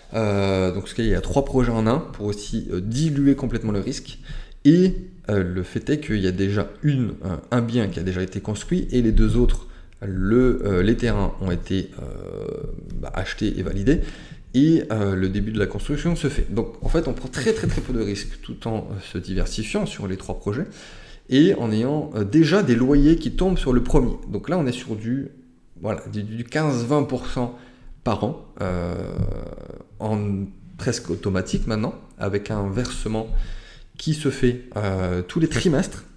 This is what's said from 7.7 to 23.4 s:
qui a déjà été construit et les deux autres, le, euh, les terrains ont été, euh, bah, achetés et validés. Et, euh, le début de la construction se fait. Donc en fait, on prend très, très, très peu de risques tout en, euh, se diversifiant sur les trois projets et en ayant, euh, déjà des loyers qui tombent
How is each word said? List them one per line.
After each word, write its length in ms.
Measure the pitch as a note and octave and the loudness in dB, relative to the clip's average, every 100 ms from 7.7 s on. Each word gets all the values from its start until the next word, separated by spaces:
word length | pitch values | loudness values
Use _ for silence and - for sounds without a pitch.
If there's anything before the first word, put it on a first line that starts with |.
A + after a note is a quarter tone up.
| A#2+ G2+ | 0 0
qui 100 | F2 | -2
a 40 | |
déjà 180 | F#2 F#2 | -2 -2
été 160 | F#2 G2+ | -4 -4
construit 480 | G#2+ G#2 - F3 - | -6 -6 -2 -2 0
et 100 | B2+ | 2
les 100 | A2+ | 6
deux 240 | G#2+ G#2+ A2+ | 6 6 6
autres, 320 | B2 - - - - - | 4 4 -2 -18 -20 -10
le, 600 | G#2 F#2+ F#2+ A#2+ B2+ A2 G2+ | -4 0 4 6 6 4 2
euh, 160 | F2+ | 2
les 140 | G2 A#2+ | 4 2
terrains 380 | A#2+ G#2 F#2 - | 2 2 0 -2
ont 100 | F#2+ | -2
été, 400 | F2 - F#2+ - - | -2 -2 -4 -4 -8
euh, 720 | C#2 G1+ G1+ G1+ G1+ - - - - - | -10 -10 -10 -10 -8 -8 -8 -10 -8 -8
bah, 100 | - | -6
achetés 460 | - F2+ - G#2+ - | -6 -6 -2 -2 -2
et 40 | |
validés. 360 | E2+ G2 G2+ D#3+ - - - - - | -2 0 2 2 0 -8 -16 -18 -2
Et, 300 | B2+ D#3 E3 - | 4 6 4 2
euh, 220 | A2 G2+ | 0 0
le 140 | F#2+ F#2+ | 2 0
début 240 | G2+ G#2 | 0 0
de 80 | G#2+ | 0
la 80 | F#2+ | -2
construction 480 | G2+ - D3 F3 E3 | -2 -4 -2 0 0
se 140 | C#3+ | 0
fait. 200 | - - | 0 0
Donc 220 | G#2+ - - | -2 -2 -2
en 60 | - | 0
fait, 220 | E3 D#3+ | 2 0
on 40 | |
prend 140 | - - | -4 -6
très, 240 | D3+ A3 | -2 0
très, 160 | A3 - | 0 0
très 140 | - | -2
peu 100 | - | -2
de 100 | A#2+ | -2
risques 380 | G#2 G2+ - - | -2 -4 -6 -10
tout 240 | - A2+ A#2 | -12 -10 -6
en, 120 | A2 | -4
euh, 220 | - G2 - | -6 -10 -8
se 60 | F#2 | -8
diversifiant 680 | F2+ F#2 F2 - G#2+ G#3 G3 | -4 0 0 -2 -4 -2 -2
sur 220 | - G2 | -4 -6
les 80 | F#2+ | -6
trois 240 | - - | -6 -6
projets 280 | - A2+ F#3 - - - - - - | -4 -4 -6 -10 -18 -18 -20 -20 2
et 240 | C3 E3+ - | 6 6 4
en 140 | A#2 | 0
ayant, 420 | G#2+ B2 D3+ - A2 | 0 0 -2 -4 -2
euh, 80 | |
déjà 400 | G2+ D3 D#3 G3 | 2 6 6 4
des 120 | D#3 A2+ | 4 4
loyers 420 | B2+ C#3+ C#3+ E3 | 6 6 6 6
qui 160 | B2 | 2
tombent 240 | - | 0